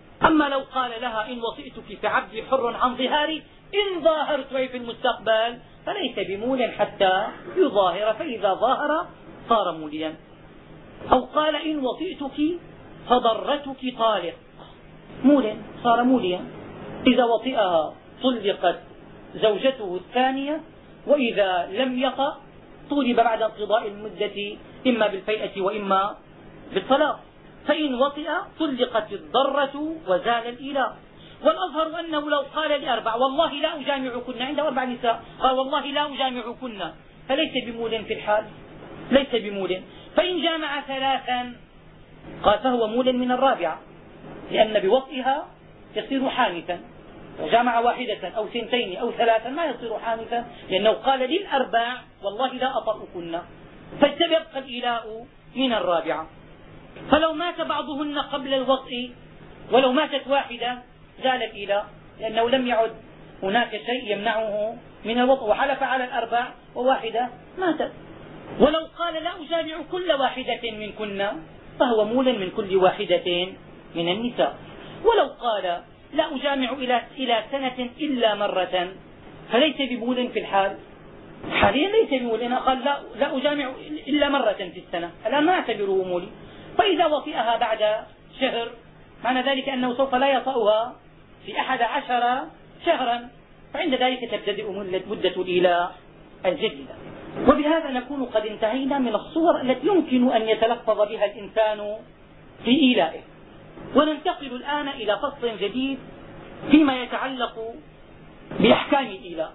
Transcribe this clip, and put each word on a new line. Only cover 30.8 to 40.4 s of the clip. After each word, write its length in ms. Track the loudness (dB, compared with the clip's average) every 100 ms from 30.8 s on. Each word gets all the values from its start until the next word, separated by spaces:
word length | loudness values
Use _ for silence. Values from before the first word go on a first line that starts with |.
| -2 -4 -20 -20 -20 0
والأظهر 560 | 2 2 0 -2 -2 -4
أنه 300 | -4 -4 0
لو 100 | 0
قال 420 | 0 -2 0 0
لأربع: 320 | 0 -2 0
"والله 380 | 2 2 2 0
لا 280 | 0 -4 -2
أجامعكن"، 640 | -2 -2 -4 -6 -8 -6
عنده 240 | -4 -2 0
أربع 180 | 0
نساء، 380 | -2 -2 -2 -2 -6 0
قال: 180 | 2 2
"والله 280 | 0 -2 -2
لا 280 | -2 -2
أجامعكن"، 760 | -2 -4 -4 -8 -10 -10 -8 -10 -10 -20 -12 -2
فليس 360 | 0 0 -2 -4
بمول 380 | -6 -4 -4
في 100 | -4
الحال، 300 | -4 0 0 0 -10 -18 -18 -16 -14 4
ليس 240 | 4 4
بمول. 460 | -2 -2 -4 -2 -4 -8 -20 -2 2
فإن 260 | 2 2